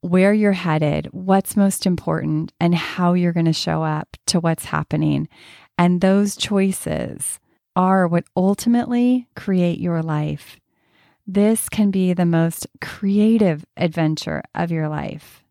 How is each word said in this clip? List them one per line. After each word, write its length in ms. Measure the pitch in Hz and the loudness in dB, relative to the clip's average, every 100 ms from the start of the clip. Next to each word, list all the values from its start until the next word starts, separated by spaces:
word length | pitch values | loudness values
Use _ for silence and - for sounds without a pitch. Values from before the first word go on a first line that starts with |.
where 320 | 180 180 190 | 2 4 4
you're 180 | 214 208 | 4 2
headed, 540 | 190 180 156 151 151 156 | 0 0 0 0 -2 -4
what's 460 | - 185 190 - 214 | -10 0 2 2 2
most 280 | 196 - 190 | 2 2 -2
important, 640 | 175 - 160 156 156 160 _ | -2 -2 -4 -2 -4 -4 _
and 160 | 170 175 | 0 0
how 380 | - - 175 | -2 -2 2
you're 200 | 180 175 | 2 2
gonna 200 | 170 165 | 2 0
show 300 | 160 - 160 | 0 -2 -2
up 340 | 160 151 - - - | -2 -4 -8 -10 -2
to 120 | 175 | 0
what's 260 | 165 165 - | 0 -4 -4
happening. 640 | 151 151 156 156 147 156 _ - - _ - | -6 -2 -2 0 -2 -4 _ -20 -20 _ 0
And 240 | 175 180 | 2 4
those 340 | 185 196 202 - | 2 2 0 -4
choices 1040 | - 202 196 185 - 78 - - - - _ _ _ - | -2 0 0 -2 -6 -6 -6 -8 -10 -10 _ _ _ 0
are 320 | 185 190 180 | 2 4 2
what 180 | 170 - - | 0 -2 0
ultimately 920 | 190 202 - 240 240 240 247 254 240 - | 0 0 0 0 0 0 2 0 -2 -12
create 440 | - 185 175 170 | -2 0 0 0
your 220 | 175 170 | -2 -2
life. 580 | 160 151 151 147 - - _ _ _ _ _ _ - | -2 -2 -4 -6 -12 -20 _ _ _ _ _ _ -4
This 380 | 190 208 220 - | 2 2 2 -2
can 220 | - 208 | 0 0
be 220 | 190 185 | 2 0
the 120 | 180 175 | 2 2
most 400 | 165 165 - - _ | 2 0 -2 -14 _
creative 840 | - - 196 202 214 226 202 156 - - | -14 -6 0 2 4 4 2 0 -8 -4
adventure 640 | 175 160 156 156 - - - - | -4 0 -2 -2 -4 -8 -8 -6
of 160 | 170 | -4
your 180 | 165 156 | -2 -4
life. 540 | 151 143 147 - - _ | -6 -8 -12 -18 -20 _